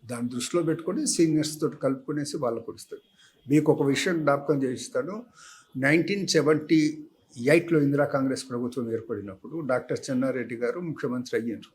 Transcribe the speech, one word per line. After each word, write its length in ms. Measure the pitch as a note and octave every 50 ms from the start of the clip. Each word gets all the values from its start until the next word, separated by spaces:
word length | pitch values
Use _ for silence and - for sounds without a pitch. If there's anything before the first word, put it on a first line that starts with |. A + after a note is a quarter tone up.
| - A2+
దాన్ని 180 | A#2+ A#2+ A#2+ A#2+
దృష్టిలో 340 | B2+ B2 A#2+ - - F3 E3
పెట్టుకొని 440 | D#3+ D#3 - - - F#3 - D4+ -
సీనియర్స్ 540 | - - E3+ D#3+ D#3 D#3 D3+ - - -
తోటి 160 | D#3+ D3 - -
కలుపుకునేసి 600 | - C3+ C3+ C3+ - - D3+ D3 C#3+ C#3+ - E3+
వాళ్ళకు 360 | C3+ A#2 A#2 A2+ - - -
ఇస్తారు. 260 | - - - - - _ _ _ _ _ _ _ _ - A#2+
మీకు 220 | C#3 D3+ D3 D3+
ఒక 120 | C#3+ - D3
విషయం 360 | C#3 C3+ B2+ - G3 F3+ E3
జ్ఞాపకం 440 | D#3 C#3+ C#3+ C#3+ C#3+ - D3+ C#3 C3+
చేయిస్తాను. 600 | B2+ B2+ - - - - B2+ C3+ D#3+ G3 A3 B3 - _ - - - - - _ _ - C3
నైన్టీన్ 500 | C3 C#3 D3+ E3+ E3 F3 G3+ G3+ F#3 -
సెవెంటీ 760 | - D#3+ C#3 D3 D#3 D3 D3+ - E3+ D#3 D3+ D3+ D3+ - - - _ _ _ _ - A#2+
ఎయిట్లో 440 | A#2 C3+ D3+ E3+ E3+ - E3+ D#3
ఇందిరా 240 | C#3+ C#3 C#3 C#3+ C#3+
కాంగ్రెస్ 440 | - - C3+ C3+ C3+ C3 B2+ - -
ప్రభుత్వం 440 | B2 A#2+ B2 A#2+ A#2 C3 A#2+ A#2 A2
ఏర్పడినప్పుడు 680 | A2+ G#2+ - A#2 G2+ G2+ G2+ F#2 - - C3+ D3 E3+
డాక్టర్ 400 | D#3 B2+ B2+ B2 B2 - C#3+ - - -
చెన్నారెడ్డి 460 | C3+ B2+ C3 C3 B2+ C3 A#2+ A2+ B2
గారు 240 | A#2 A#2+ A#2 B2+ F3
ముఖ్యమంత్రి 640 | F3+ E3 C#3+ - - B2+ B2 B2+ B2 - - A#2
అయ్యారు. 300 | A2 A#2 A2 F#2+ - - _